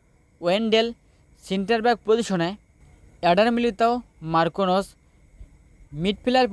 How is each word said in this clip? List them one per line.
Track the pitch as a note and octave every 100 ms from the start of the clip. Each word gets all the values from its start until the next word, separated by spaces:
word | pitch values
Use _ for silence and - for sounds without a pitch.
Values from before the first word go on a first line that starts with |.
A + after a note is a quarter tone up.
| _ _ _ -
ওয়েন্ডেল, | E3+ G3 A3+ A3 A#3 A#3 _ _ _ _
সেন্টার | - F#3+ G3 A3+
ব্যাক | A#3 A3+ -
পজিশনে | A3+ G#3+ F#3 E3+ G#3 _ _ - - - _
অ্যাডার | F3 F3 A3+ A#3
মিলিতাও, | A#3 - A#3 A#3+ - - D#3+
মার্কোনোস, | D#3+ E3 G3 F#3+ F#3 F#3+ - _ _ _ - - - _ - - D3
মিডফিল্ডার | F#3 G3+ B3+ B3+ B3